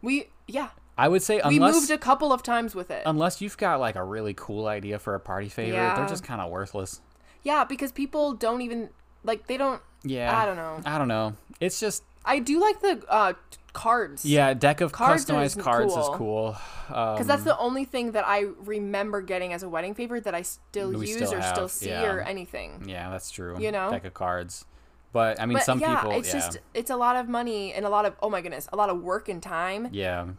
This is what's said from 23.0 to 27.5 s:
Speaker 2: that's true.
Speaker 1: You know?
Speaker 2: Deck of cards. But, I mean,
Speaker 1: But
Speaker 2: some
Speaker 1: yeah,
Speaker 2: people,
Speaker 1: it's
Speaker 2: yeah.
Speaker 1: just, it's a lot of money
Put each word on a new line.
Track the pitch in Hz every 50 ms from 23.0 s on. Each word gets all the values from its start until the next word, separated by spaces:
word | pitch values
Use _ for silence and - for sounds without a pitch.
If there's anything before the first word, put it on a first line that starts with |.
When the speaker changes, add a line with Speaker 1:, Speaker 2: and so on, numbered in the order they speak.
| 87 92
Speaker 2:
that's | 95 92 - -
true. | - - 92 87 87 92
Speaker 1:
You | 107 107 104
know? | 98 92 98
Speaker 2:
Deck | 113 95 90
of | 92 -
cards. | - 95 90 90 90 90 87 - - - - - - - _ _ - - _ -
But, | 117 113 110 110 -
I | 113
mean, | 117 123 277
Speaker 1:
But | -
Speaker 2:
some | - 127 127
Speaker 1:
yeah, | 311 311 320
Speaker 2:
people, | 277 - - -
Speaker 1:
it's | 240 240 -
Speaker 2:
yeah. | 277 285
Speaker 1:
just, | - 87 - - - - _
it's | - 240 -
a | 262
lot | 247 240 240 247
of | 254 247 233
money | 240 240 240 240